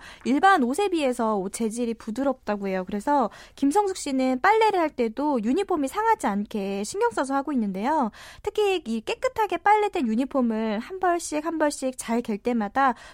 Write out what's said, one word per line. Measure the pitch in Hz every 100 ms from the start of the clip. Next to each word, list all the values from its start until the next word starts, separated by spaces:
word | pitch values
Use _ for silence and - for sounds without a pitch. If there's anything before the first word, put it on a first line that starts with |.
| - -
일반 | - 277 381 381
옷에 | 240 285 403
비해서 | 339 277 247 226 214
옷 | 190
재질이 | - 226 226 240
부드럽다고 | 226 - 220 269 254 - 208 196
해요. | 190 185
그래서 | 208 208 294 220 - -
김성숙 | - 277 330 415 370
씨는 | - 262 262 262
빨래를 | 370 440 440 381
할 | 320
때도 | - 233 220 294 269
유니폼이 | 208 320 392 349 269
상하지 | 392 453 440 254
않게 | 202 208 220 196 196
신경 | 214 381 466
써서 | 453 269
하고 | 277 277
있는데요. | 277 208 190 226 311 233 - - -
특히 | - 415 415 370
이 | 269 226
깨끗하게 | - 466 523 523 427 339
빨래된 | 403 427 415 392 247
유니폼을 | 220 277 277 247 220 220 208
한 | 247 381
벌씩 | 370 349 - 302 302
한 | 320
벌씩 | 302 294 262 254
잘 | - 226 240
갤 | 202
때마다 | - 240 208 269 269 233 -